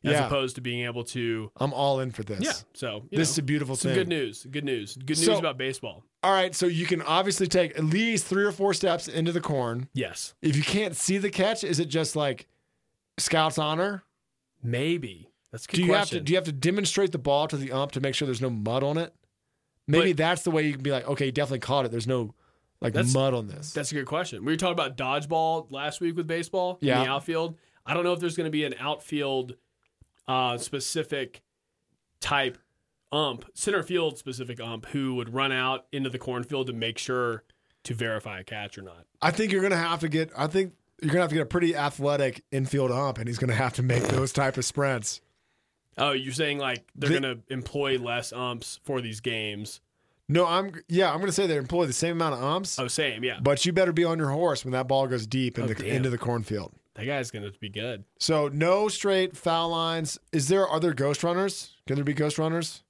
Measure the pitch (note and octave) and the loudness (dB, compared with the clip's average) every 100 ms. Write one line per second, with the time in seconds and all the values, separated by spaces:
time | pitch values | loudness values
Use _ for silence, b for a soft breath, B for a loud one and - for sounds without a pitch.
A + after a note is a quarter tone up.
0 | C#3 D3 B2 C#3 C3 B2+ B2 A#2+ A#2+ A#2+ | 4 2 4 0 -2 -4 -6 -4 -4 -4
1 | A#2+ B2 A#2 A2+ G#2+ - C3+ C3 C#3 C3+ | -6 -2 -2 -2 -4 -4 -2 2 2 2
2 | C3 A2+ G#2+ G#2 C#4 - - - B2 G#2+ | -2 -6 -6 -2 -2 -4 -8 -10 -8 -8
3 | C3 G3+ D#3+ D#3+ C#3 D3 C3+ C3 C3+ D#3 | -4 0 2 0 0 -2 -2 -2 2 2
4 | F3 D#3+ B2 G#2 B2+ C#3+ C#3+ B2 G#2 - | 2 0 -2 -6 -10 -6 -2 -4 -4 -12
5 | C3 D3+ E3 G#3 E3 C3 C3 C3 A2+ G2 | -4 2 4 4 0 -2 -4 -4 -10 -14
6 | _ _ F3+ F#3+ F#3 - F3+ E3 F3 F3 | _ _ 2 4 2 2 2 2 0 0
7 | D3+ E3 F#3+ - F#3 F#3 E3+ - D#3 F3+ | 2 2 2 2 2 4 2 2 2 2
8 | A3+ G#3+ - F#3+ G3+ E3+ G3 F#3 F#3+ E3+ | 2 2 0 2 2 2 0 2 2 2
9 | E3 E3 E3 E3+ - C#3+ A#2+ A#2+ C3 C3 | 0 0 0 0 0 0 0 -2 -6 -4
10 | G#2+ - - _ D#3 C#3+ D3 G3+ G#3 D#3 | -6 -6 -12 _ 2 2 2 0 0 -2
11 | - G3 G3 G3 G3 A3 F#3+ D#3 D#3+ D#3 | 0 0 0 2 0 0 -2 0 0 0
12 | D#3 D#3 C#3+ B2 - _ _ _ _ _ | 0 0 -2 -4 -10 _ _ _ _ _
13 | _ - - D#3+ D#3 D3+ D3+ D#3 G3 G3 | _ -6 0 4 4 2 0 0 0 -2
14 | _ _ _ _ _ _ A#2+ A#2+ D3+ E3+ | _ _ _ _ _ _ -4 0 0 0
15 | B2+ F2 E2 _ _ A2 - E3 F3+ G3 | -4 -12 -20 _ _ -14 -4 2 4 4
16 | G3+ E3+ D3 F3+ F3 C#3+ D#3+ G3 F#3+ - | 4 -2 2 2 2 0 0 2 0 2
17 | G3 D#3 C3+ C#3+ D3+ C#3+ C3+ C3 C#3 C3+ | 2 2 2 2 2 -2 -2 -2 -2 -2
18 | C3+ C3 C#3+ A#2 B2+ A#2 G#2 B2 C#3 D#3 | -2 0 -2 0 -2 -2 0 0 2 0
19 | E3+ _ _ _ _ _ _ _ - D#3 | -2 _ _ _ _ _ _ _ 4 6
20 | F#3 D3+ D#3+ F3+ - D#3+ D3+ C#3 C3+ C3+ | 6 4 2 2 2 2 2 0 -2 -2
21 | A#2+ C#3 C#3 C3 C#3+ C3 A#2 C#3 B2 A#2 | 0 0 0 0 -2 -2 0 2 2 -2
22 | A2+ C3 A2 - _ _ _ _ A#2+ A2 | 0 0 -2 -8 _ _ _ _ -2 2
23 | A#2+ C3 C3+ B2 G#2+ - - - C#3 D3+ | 2 4 4 0 -4 -10 -8 -6 -4 -4
24 | C3 D3+ F3 G#2+ A2+ D#3+ F#3 F3 C#3 C3+ | -4 -4 -4 -6 -2 0 0 0 -2 -2
25 | C3 C#3+ D3 D#3+ D#3+ E3 D#3 C3+ D3 D3 | -2 -2 0 0 2 0 -4 -8 -6 -2
26 | F3 E3 D#3+ E3 D#3+ F#3+ F3+ F#3 C#3+ B2 | -2 -2 -2 -4 -2 -2 -2 0 2 2
27 | C3 C#3 C#3+ E3 E3 D#3+ b b - D#3 | 2 -2 -2 -2 -2 -8 b b -4 0
28 | F3 F3 F3 D#3+ D#3+ D3+ D3 C#3 C3+ D3 | 2 2 0 -2 -2 0 -2 -4 -6 -6
29 | - D3 C#3+ C3+ B2+ B2+ _ _ _ _ | -4 -2 0 0 -2 -10 _ _ _ _
30 | _ _ - C3 B2+ A#2+ A#2+ C#3 - D#3+ | _ _ -2 0 2 -2 -4 -6 -4 -4
31 | D#3 C#3+ B2 - _ _ _ _ _ _ | -4 -4 -6 -10 _ _ _ _ _ _
32 | _ _ - C#3+ C3+ B2 _ _ _ _ | _ _ -2 0 0 -4 _ _ _ _
33 | _ D3 D3+ A#2+ - - - G3+ - F3 | _ -2 0 -4 -12 -4 0 0 0 0
34 | D#3+ B2 - B2 B2+ A#2 A2+ A2+ - D3 | 0 -4 -10 -8 -8 -8 -8 -10 -6 -2
35 | C3+ B2+ A2+ B2 C3+ C3 B2+ C3 - C#3+ | -2 -2 -4 -2 0 0 0 -2 -4 -4
36 | C3+ B2 C3 B2 B2 C#3+ B2+ A#2 A2+ A2+ | -4 -4 -4 -6 -4 -2 -2 -2 -4 -4
37 | - B2+ A#2+ A2 _ _ _ _ - A2+ | -2 0 0 -2 _ _ _ _ -8 -4
38 | A#2 A2 G#2+ F#2+ G2 G#2+ G#2 - F#2+ E2+ | -2 -2 -6 -12 -10 -10 -10 -12 -18 -20
39 | - _ D#3 F3 A3 F#3+ G3 F3 E3 E3 | -20 _ 0 2 2 2 2 2 0 0
40 | D#3+ D#3 D#3+ - D3 F#3 F#3+ - _ - | 0 0 -2 -2 0 0 0 -6 _ -4
41 | D#3 E3 E3+ D#3 C#3 F3 E3+ D#3 C#3+ - | 0 2 2 2 0 2 2 2 0 0
42 | C#3 C#3+ C3+ - _ C3+ C3+ C#3 C3 B2 | 0 2 0 -2 _ -2 0 2 2 2
43 | C#3 B2 A#2 A#2 B2+ A2+ B2+ - B2+ A#2+ | 0 -2 -6 -2 0 2 0 0 2 2
44 | A#2+ C3 C3 - C3+ C3 B2 - C#3 B2+ | 4 2 2 2 0 0 -4 0 0 0
45 | G#2 - _ _ _ _ _ _ _ - | -4 -8 _ _ _ _ _ _ _ -2
46 | C#3+ C#3 C3+ C3 D3+ C#3+ C3+ A#2+ _ - | 0 0 -2 -2 0 0 -2 -4 _ -2
47 | C#3 D#3+ C3+ A#2+ - C3 B2 C#3+ C#3 C3 | 2 2 0 -6 -6 -8 -6 -2 2 0
48 | A#2+ A#2+ A#2+ B2 B2 A#2+ - - - C3 | 0 -4 -4 -4 -4 -4 -10 -12 -4 -4
49 | A#2 G#2+ A#2+ A2+ G#2+ G#2 G#2 - _ _ | -4 -6 -4 -2 -4 -6 -10 -14 _ _
50 | _ _ - D#3 F3 F3 G3 D#3+ - E3+ | _ _ 0 2 4 2 0 -8 -2 4
51 | F#3 D#3 G3 E3 G3 D3+ B2+ E3+ D#3+ B2 | 4 2 0 2 2 2 0 2 2 2
52 | E3 E3+ E3 B2+ C3+ E3+ F#3+ - B2+ - | 0 2 0 0 0 0 -2 -4 -4 0
53 | D3 A2 B2+ G#2+ C3 C#3 F3 F3 F3+ E3 | -2 0 -4 0 2 4 2 4 4 4
54 | F3 E3 D3+ C#3+ F3 C#3 C3 B2+ B2+ C3+ | 2 2 0 2 2 2 0 -2 2 2
55 | C3+ B2+ A2 C3 B2+ A#2 A2+ G#2+ G2 C3 | 2 0 0 0 0 0 -2 -2 0 0
56 | C3 A#2+ A#2 A#2+ G#2+ G#2+ F2+ - _ - | 0 0 0 -2 -2 -4 -6 -14 _ -10
57 | A2+ C#3+ A#2+ A2 G2+ G2 G#2+ G#2 A2+ A2 | -4 -4 -4 -8 -10 -10 -10 -6 -6 -8
58 | - _ - D#3 D3 C#3+ E3 F#3+ G#3+ - | -12 _ 2 2 2 2 4 4 4 2
59 | G3+ F#3+ F#3 D#3 F3 E3 E3 E3 E3 E3 | 2 4 2 0 0 2 2 0 0 0
60 | D#3+ - _ D#3+ C3+ G3 F#3+ D#3+ E3+ C#3 | -4 -6 _ -2 4 4 4 2 2 2
61 | C#3 C#3+ E3+ F3 G3 - - - - C3+ | 0 2 0 2 0 -4 -12 -18 -4 0
62 | C#3+ C#3+ D3+ D3 D#3 E3 D#3+ - _ | 0 0 0 2 0 0 -4 -10 _